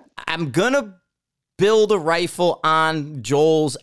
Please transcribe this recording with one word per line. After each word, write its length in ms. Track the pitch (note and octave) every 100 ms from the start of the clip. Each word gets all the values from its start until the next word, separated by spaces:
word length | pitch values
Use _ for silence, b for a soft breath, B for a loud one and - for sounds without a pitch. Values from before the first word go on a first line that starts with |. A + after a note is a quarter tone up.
| _ - -
I'm 240 | D#3+ D3+
gonna 440 | C3+ A#3 C#4 G#3 F#3 _ _ _ _ _ -
build 340 | G3 A3 G#3
a 60 | G3+
rifle 640 | D#3 E3+ E3+ - F3 -
on 580 | D#3 D#3+ D#3+ D#3+ D3 C#3+
Joel's 540 | A2 C#3+ D#3+ D#3+ D3+ -